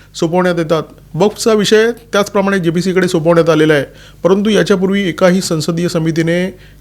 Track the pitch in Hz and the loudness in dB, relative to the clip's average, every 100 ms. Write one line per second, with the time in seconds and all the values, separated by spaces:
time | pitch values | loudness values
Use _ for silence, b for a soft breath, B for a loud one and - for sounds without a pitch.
0 | B - 165 180 180 170 160 160 - - | B -6 -2 0 0 -2 -2 -2 -4 -16
1 | - 156 214 214 233 220 196 214 226 233 | -12 -2 -2 0 0 0 2 4 2 0
2 | - 202 202 202 196 196 165 175 185 165 | -4 -4 -2 -2 -2 -2 -2 -2 -2 0
3 | 180 170 160 170 165 156 156 147 131 B | 0 0 2 2 4 2 2 2 -2 B
4 | B B 175 196 214 196 170 196 190 196 | B B 0 0 2 0 0 -2 -2 -2
5 | 190 156 185 185 - 160 151 170 170 160 | -4 0 2 2 -2 -4 -2 -4 -4 -2
6 | 160 160 165 175 190 - B B | -2 -2 -2 -2 -4 -8 B B